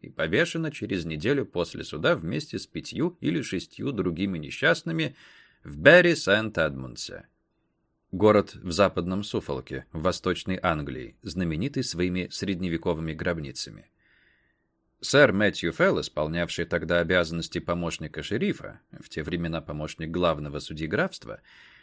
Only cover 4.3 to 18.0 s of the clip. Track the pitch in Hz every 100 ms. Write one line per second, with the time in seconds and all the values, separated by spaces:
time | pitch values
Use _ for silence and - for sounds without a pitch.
4.3 | 87 73 - 147 165 - 160 160 - -
5.3 | - - _ - 73 90 175 175 160 -
6.3 | 104 110 95 78 67 65 57 - 50 -
7.3 | _ _ _ _ _ _ _ _ 92 104
8.3 | 104 98 - 90 82 98 90 87 92 104
9.3 | 113 - 67 - 67 - 82 85 85 92
10.3 | 87 - 92 90 78 71 65 58 - -
11.3 | 78 87 78 131 139 127 82 90 90 90
12.3 | - 95 90 90 82 92 80 82 78 87
13.3 | 82 71 65 - 52 - _ _ _ _
14.3 | _ _ _ _ _ _ _ - 135 135
15.3 | 95 104 - 85 - 190 110 71 - 78
16.3 | 85 85 - 82 85 82 87 82 90 82
17.3 | 85 82 87 - 87 85 -